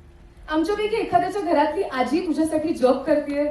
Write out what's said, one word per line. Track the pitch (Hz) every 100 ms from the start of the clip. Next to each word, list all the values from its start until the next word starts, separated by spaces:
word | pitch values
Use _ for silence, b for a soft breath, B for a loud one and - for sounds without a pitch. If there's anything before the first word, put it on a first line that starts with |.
| - - - - -
आमच्यापैकी | 311 330 415 427 453
एखाद्याच्या | 359 349 349 403
घरातली | 339 285 302 302
आजी | - 262 226 311 349
तुझ्यासाठी | 277 320 311 311
जॉब | 220 254 262
करतेय, | - 294 285 285 294